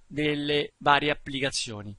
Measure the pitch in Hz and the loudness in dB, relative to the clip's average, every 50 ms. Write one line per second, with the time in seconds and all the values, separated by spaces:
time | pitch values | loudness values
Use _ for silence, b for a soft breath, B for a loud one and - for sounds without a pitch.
0 | - - 139 143 151 151 147 147 147 147 147 147 147 - _ - 135 147 143 139 | -18 -8 -4 -2 0 0 0 0 0 0 0 0 0 -2 _ 0 4 4 6 6
1 | 147 147 143 - - - 139 135 139 135 - - - 123 107 104 101 104 104 | 4 2 -2 -2 -4 -6 -4 -2 -2 -2 -2 -2 -4 -6 -8 -8 -10 -12 -14